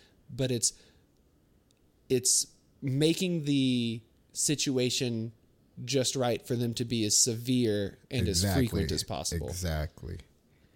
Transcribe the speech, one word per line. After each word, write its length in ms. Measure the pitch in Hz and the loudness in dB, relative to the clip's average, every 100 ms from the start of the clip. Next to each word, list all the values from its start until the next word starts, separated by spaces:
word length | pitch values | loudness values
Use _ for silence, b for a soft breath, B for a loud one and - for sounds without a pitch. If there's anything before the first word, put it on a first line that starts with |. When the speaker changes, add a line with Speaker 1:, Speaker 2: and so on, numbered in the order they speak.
| b b - | b b -12
Speaker 1:
but 160 | 120 131 | -4 -2
it's, 220 | 123 - - b b b _ _ _ _ _ _ _ _ _ - | 0 -2 -4 b b b _ _ _ _ _ _ _ _ _ 0
it's 400 | 127 120 - - - _ - | 0 2 2 0 -8 _ -8
making 640 | 139 131 156 165 185 170 | -2 2 2 2 0 0
the 580 | 143 143 131 123 117 113 - _ _ | 0 2 2 2 0 -4 -10 _ _
situation 1040 | - - 147 - 127 127 117 127 117 113 - _ _ _ - | -4 -2 0 0 2 2 0 -2 -2 -4 -10 _ _ _ -12
just 320 | 123 131 127 139 | -2 0 0 0
right 300 | 120 117 - | 0 0 -2
for 80 | 120 | -2
them 180 | 120 113 | 0 -2
to 100 | 117 | -2
be 180 | 120 | 0
as 140 | 107 - | 2 4
severe 800 | - 113 120 127 117 104 101 - - | 2 0 0 2 2 0 -2 -8 -8
and 200 | 131 110 | -2 0
as 140 | 90 | 2
Speaker 2:
Exactly. 240 | 98 98 123 | 2 2 2
Speaker 1:
frequent 240 | 104 85 | 0 -2
as 100 | 78 | -2
possible. 460 | - 78 - 85 65 | -4 -6 -4 -4 -6
Speaker 2:
Exactly. 720 | 87 87 78 78 - - 87 - _ _ _ _ | -6 -4 -2 -4 -8 -12 -12 -14 _ _ _ _